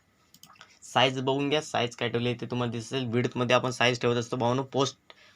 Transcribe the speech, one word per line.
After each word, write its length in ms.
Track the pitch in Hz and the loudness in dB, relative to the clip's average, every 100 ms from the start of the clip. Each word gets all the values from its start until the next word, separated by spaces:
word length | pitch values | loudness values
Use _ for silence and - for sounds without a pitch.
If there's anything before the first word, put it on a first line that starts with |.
| _ _ _ _ - - - _ | _ _ _ _ -20 -20 -20 _
साईज 360 | - 123 131 131 | -2 2 2 2
बघून 300 | 131 139 143 | 0 0 0
घ्या, 120 | 151 | -2
साईज 340 | 151 113 120 - | -2 -2 -2 -4
काय 140 | 120 | -4
ठेवली 180 | 120 120 | -2 -2
आहे 80 | 120 | -4
ते 60 | 117 | -4
तुम्हाला 260 | 123 120 | -4 -4
दिसेल. 340 | 117 113 135 123 | -6 -6 -6 -2
विड्थमध्ये 480 | 120 139 123 123 123 | 0 0 0 2 2
आपण 160 | 127 | 2
साईज 280 | 120 123 123 | 2 2 4
ठेवत 140 | 120 120 | 2 2
असतो 200 | 117 127 | -2 0
भावनो, 260 | 120 127 | 0 0
पोस्ट 320 | 131 131 139 - - - - | 0 0 0 -4 -20 -20 -20